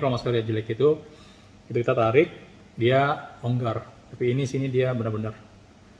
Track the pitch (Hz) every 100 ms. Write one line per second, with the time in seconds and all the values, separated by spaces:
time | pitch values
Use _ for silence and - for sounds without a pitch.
0 | 143 120 127 120 110 110 107 113 143 156
1 | - - - - - - - 120 120 120
2 | 113 127 160 - - - - - 117 131
3 | 143 151 - - 120 123 120 110 - -
4 | - - 123 131 131 135 135 127 127 123
5 | 113 107 107 - - - - - -